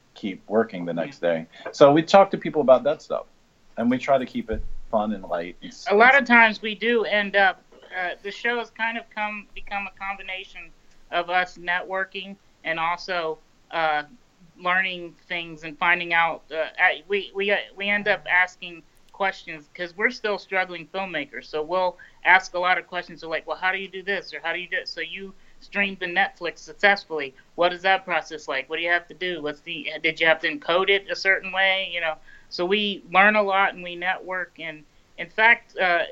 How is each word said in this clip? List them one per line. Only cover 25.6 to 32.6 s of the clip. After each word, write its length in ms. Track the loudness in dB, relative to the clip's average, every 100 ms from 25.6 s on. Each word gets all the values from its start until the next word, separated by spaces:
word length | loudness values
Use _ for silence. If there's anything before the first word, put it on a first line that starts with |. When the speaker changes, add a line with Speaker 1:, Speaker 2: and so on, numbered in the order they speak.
| -8 -4 -2 -4
Speaker 2:
the 80 | -4
Netflix 520 | 0 0 -2 -8 -8
successfully. 760 | -16 2 4 4 -2 -8 -8 -12 _
What 180 | 0 2
is 100 | 2
that 220 | 2 2
process 440 | 0 -4 -4 -10 -6
like? 200 | -6 -4
What 60 | -4
do 60 |
you 80 | 0
have 180 | 0 -2
to 60 |
do? 280 | -8 -6 -4
What's 180 | -6 -8
the, 300 | -12 -10 -10 -4
did 180 | -2 2
you 60 | 4
have 140 | 4
to 80 | 0 -4
encode 300 | 0 2 4
it 200 | 2 0
a 60 | -2
certain 360 | 0 0 0
way? 380 | 0 2 0 -4
You 80 | -4
know, 140 | -4 -4 -10 -20 -10
so 140 | -4